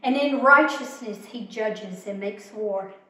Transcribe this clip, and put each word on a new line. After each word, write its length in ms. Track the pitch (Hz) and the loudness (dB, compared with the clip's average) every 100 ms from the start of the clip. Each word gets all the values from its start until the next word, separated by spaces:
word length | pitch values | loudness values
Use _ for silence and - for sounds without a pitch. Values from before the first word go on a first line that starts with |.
and 120 | - | 0
in 280 | 277 285 262 | 0 2 4
righteousness 800 | 262 285 311 - 247 - 233 196 - | 8 8 8 0 -8 -10 -12 -12 -12
he 200 | 240 202 | -14 -12
judges 600 | 226 214 185 190 180 202 | -4 -4 -4 -10 -12 -10
and 140 | 196 | -8
makes 320 | 202 208 - | -8 -8 -14
war. 400 | 214 214 190 190 - _ | -8 -4 -4 -6 -14 _